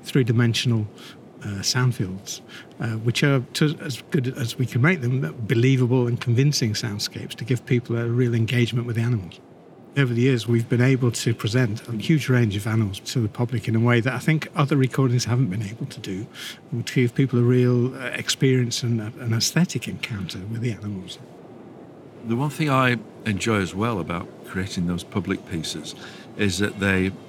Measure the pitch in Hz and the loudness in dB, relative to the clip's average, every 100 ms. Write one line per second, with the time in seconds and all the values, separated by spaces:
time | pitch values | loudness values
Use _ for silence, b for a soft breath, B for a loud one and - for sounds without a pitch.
0 | - 143 120 117 120 113 123 113 104 B | 0 0 4 4 4 2 0 0 -2 B
1 | B B - - 107 98 - 127 127 117 | B B -20 -14 -10 -6 -2 2 0 0
2 | 98 95 - - - B B - 117 110 | -4 -6 -10 -14 -14 B B -8 -6 -2
3 | 117 - 147 139 120 - 156 151 151 123 | -2 2 4 2 0 0 0 0 -8 -10
4 | - 165 127 131 117 - 123 123 139 180 | -2 -2 -2 -4 -6 -2 -2 2 2 2
5 | 120 127 156 147 104 117 127 135 123 127 | 0 -2 -2 -6 0 4 4 4 4 2
6 | 120 120 - 117 139 143 117 107 113 101 | 2 0 2 4 4 2 0 -2 -4 -6
7 | - - - - 113 123 - 123 - 120 | -6 -8 -12 -10 -2 -4 0 0 0 -4
8 | 117 117 127 117 110 123 113 117 120 113 | 0 2 2 2 2 2 2 0 -2 -2
9 | 117 120 87 - - - - - - - | 0 0 -4 -16 -20 -20 -20 -20 -8 0
10 | 131 117 127 123 110 117 117 123 123 131 | 0 4 4 2 2 2 2 4 4 4
11 | 123 113 - 113 117 117 123 110 - 113 | 2 0 -2 -2 0 2 2 -2 -8 -8
12 | - 160 120 127 117 98 107 110 104 95 | 2 2 4 2 4 0 0 0 0 -2
13 | - 135 107 - 120 120 - 113 120 120 | -6 -2 -2 -2 -4 -2 0 2 4 4
14 | 113 120 - 160 - - 139 151 131 - | 2 -2 0 0 0 0 2 4 2 2
15 | 135 120 104 120 127 98 104 110 139 - | 2 2 2 2 2 0 -6 -8 -10 -10
16 | 107 95 117 B B B - 117 113 - | -8 -8 -8 B B B -8 -6 -2 2
17 | 123 - 135 120 120 127 123 123 123 131 | 2 2 2 4 4 6 4 4 2 -2
18 | 127 - - - 135 127 120 - 123 117 | -8 -6 -4 0 4 4 2 -2 -2 -2
19 | 107 - 120 113 - 165 180 - - 92 | -2 -8 -2 0 2 2 2 0 -8 -10
20 | - 107 87 104 98 113 120 95 104 101 | -8 -8 -8 -8 -8 -4 -4 -4 -8 -8
21 | - - - - - - - - - - | -10 -16 -18 -20 -20 -20 -20 -20 -20 -20
22 | - - 113 117 147 139 156 131 127 120 | -20 -16 -4 -2 -2 -2 2 4 4 2
23 | 107 - 113 98 117 104 90 87 113 110 | -4 -8 -4 -2 2 2 0 0 -2 -2
24 | 82 85 - - - 95 92 - 87 87 | -2 -4 -6 -14 -8 -6 -4 -2 -2 -2
25 | - 107 90 92 - 82 78 80 73 - | -4 -6 -2 -4 -4 -8 -6 -8 -10 -14
26 | B B B - 104 90 104 98 98 95 | B B B -2 -2 0 -2 0 2 2
27 | 92 92 | 2 -2